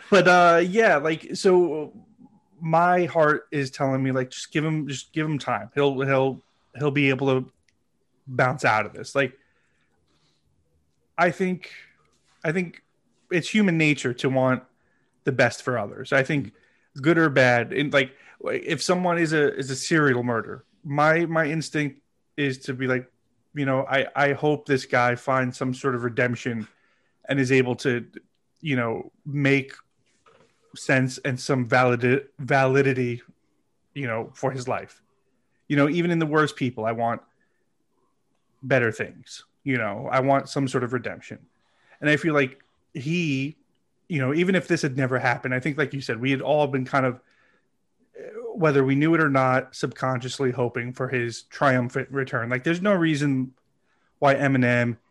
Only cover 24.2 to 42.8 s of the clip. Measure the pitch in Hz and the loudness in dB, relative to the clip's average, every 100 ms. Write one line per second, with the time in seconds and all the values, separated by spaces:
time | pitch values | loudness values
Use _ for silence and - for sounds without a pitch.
24.2 | 143 135 151 147 - 135 - 127 123 120 | 0 2 0 -2 0 -2 0 2 2 0
25.2 | - 131 127 127 131 127 139 123 120 113 | -2 0 -2 -4 -6 -4 -4 -2 -2 0
26.2 | 123 120 131 113 107 _ _ _ _ _ | -2 -2 -6 -8 -10 _ _ _ _ _
27.2 | - 139 127 131 123 120 139 120 117 - | -4 -2 2 4 2 0 -2 -4 -6 -16
28.2 | - _ _ _ 160 127 117 110 - - | -20 _ _ _ -6 -4 -4 -6 -10 -16
29.2 | 151 143 139 139 135 - _ _ _ _ | -10 -2 2 2 0 -12 _ _ _ _
30.2 | _ _ _ _ _ - - 135 131 127 | _ _ _ _ _ -10 0 0 0 -4
31.2 | 143 127 - 135 117 127 127 120 123 135 | -8 -6 -2 -2 2 2 4 2 2 0
32.2 | - - 123 139 135 135 135 127 123 117 | -2 -12 -2 2 4 4 2 0 -4 -6
33.2 | - _ _ _ _ _ _ 143 131 113 | -12 _ _ _ _ _ _ -10 -6 -6
34.2 | 113 - 131 131 123 104 - _ _ _ | -8 -6 -4 -4 -4 -6 -8 _ _ _
35.2 | _ _ _ _ - 143 147 175 170 170 | _ _ _ _ -4 0 2 2 0 0
36.2 | 160 151 151 - 131 117 110 117 117 113 | 2 2 0 -2 -6 -4 -4 -2 -2 -4
37.2 | - _ _ _ _ _ _ _ _ _ | -8 _ _ _ _ _ _ _ _ _
38.2 | _ _ _ _ 131 135 117 - 104 - | _ _ _ _ 0 2 2 -2 -8 -12
39.2 | - - - _ 143 127 107 101 135 131 | -20 -20 -20 _ -4 -4 -4 -6 -2 0
40.2 | 135 139 135 147 135 135 120 123 110 87 | 2 0 0 -4 -2 -2 -2 -4 -6 -12
41.2 | - - _ _ _ _ _ _ 147 147 | -14 -20 _ _ _ _ _ _ 0 0
42.2 | 165 147 135 - _ _ | 2 0 0 -4 _ _